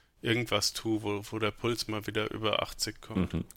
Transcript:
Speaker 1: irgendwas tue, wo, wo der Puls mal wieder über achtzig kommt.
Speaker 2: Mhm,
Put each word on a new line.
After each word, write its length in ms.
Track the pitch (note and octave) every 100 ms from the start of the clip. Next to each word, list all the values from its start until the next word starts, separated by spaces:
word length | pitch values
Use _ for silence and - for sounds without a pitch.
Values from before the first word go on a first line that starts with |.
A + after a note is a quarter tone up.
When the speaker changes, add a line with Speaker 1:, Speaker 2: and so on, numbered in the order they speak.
| _ _
Speaker 1:
irgendwas 500 | B2 A2+ A#2 G#2 -
tue, 300 | - A2+ A2
wo, 200 | G#2 G#2 G#2
wo 80 | A2
der 120 | G#2+
Puls 360 | - A#2 A#2 -
mal 180 | G#2+ G#2
wieder 240 | G#2+ G#2+
über 300 | - G#2+ -
achtzig 380 | - - - -
kommt. 320 | - F#2+ F2
Speaker 2:
Mhm, 100 | E2 -